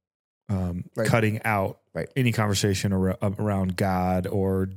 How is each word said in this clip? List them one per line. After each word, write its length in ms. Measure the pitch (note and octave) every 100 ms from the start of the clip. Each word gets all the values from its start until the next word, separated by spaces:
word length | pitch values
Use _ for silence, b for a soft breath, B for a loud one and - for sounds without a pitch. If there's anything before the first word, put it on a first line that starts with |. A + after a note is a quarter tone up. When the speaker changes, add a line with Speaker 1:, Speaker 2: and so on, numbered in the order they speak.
| _ _ _ _ -
Speaker 1:
um, 360 | G2 F#2 F2 -
Speaker 2:
Right. 140 | - G#2+
Speaker 1:
cutting 340 | A#2 A2 G#2+
out 360 | A2+ G#2 G2 - _
Speaker 2:
Right. 160 | E2 E2
Speaker 1:
any 160 | - B2
conversation 640 | A2+ G#2+ F#2+ G#2 F#2+ G#2
ar-, 260 | F#2+ F#2+ -
around 540 | G#2 F#2+ G#2+ G2 F#2 F2+
God 500 | G2 F#2 F#2 F#2 F#2
or 420 | G2+ F#2+ F#2+ F#2+